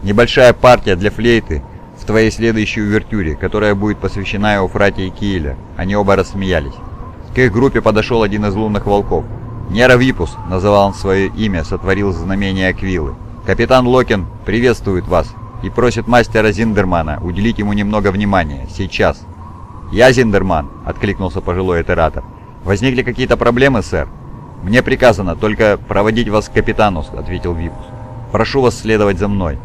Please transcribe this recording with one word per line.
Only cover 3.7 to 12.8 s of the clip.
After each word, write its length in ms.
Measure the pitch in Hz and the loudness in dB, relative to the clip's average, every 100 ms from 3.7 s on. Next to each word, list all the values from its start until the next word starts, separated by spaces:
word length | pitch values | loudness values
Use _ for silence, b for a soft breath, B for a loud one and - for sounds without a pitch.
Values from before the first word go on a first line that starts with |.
| 101 | 2
будет 240 | 104 104 | 0 -2
посвящена 580 | 95 104 92 101 107 104 | -4 -6 -6 -2 0 0
Эуфратии 520 | 92 104 101 95 95 | 0 2 0 0 -6
Киеля». 460 | - 101 92 71 67 - - | -4 -4 -2 -4 -8 -12 -8
Они 180 | 98 101 | -2 0
оба 200 | 101 98 | 2 2
рассмеялись. 580 | 92 98 95 87 71 - - - - - - - | 0 -4 -2 -2 -2 -12 -16 -14 -14 -16 -8 0
К 40 | |
их 140 | 127 | 2
группе 280 | 104 135 117 | 4 2 2
подошел 420 | 110 107 107 117 | 2 2 0 0
один 220 | 107 104 104 | 0 0 -2
из 100 | 98 | -2
лунных 300 | 110 104 104 | -2 -2 0
волков. 380 | 101 101 85 - - - - - | 0 2 -4 -4 -12 -12 -12 -6
Нера 280 | 104 127 123 | 2 6 6
Випус, 380 | 131 - 82 - 85 | 4 0 -4 -6 -6
называл 380 | 90 101 101 101 | 0 4 6 4
он 60 | |
свое 360 | 95 98 95 95 - | 2 0 0 0 -2
имя, 260 | 107 90 | -2 -2
сотворил 480 | 80 92 90 95 101 | -4 -4 -4 -2 -2
знамение 580 | 87 85 95 101 95 92 | -2 -4 -2 -2 0 -2
Аквилы. 440 | 90 | -2